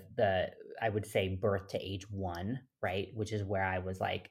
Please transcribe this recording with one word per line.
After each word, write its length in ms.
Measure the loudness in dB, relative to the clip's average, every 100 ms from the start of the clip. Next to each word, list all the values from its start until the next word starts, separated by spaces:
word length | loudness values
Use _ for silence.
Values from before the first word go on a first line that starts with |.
| -2 4
the, 360 | 4 6 2 -2 -14 -2
I 60 | 0
would 160 | 0 2
say, 300 | 2 2 2
birth 320 | 2 2 -2
to 140 | -6
age 280 | -4 -6 -6
one, 500 | -4 -4 -2 -2 -4 -8 -4
right? 320 | -2 0 -2
Which 180 | -4 -2
is 120 | -2
where 200 | 0 2
I 140 | 2 0
was 220 | -2 -2
like, 300 | -2 -2 -4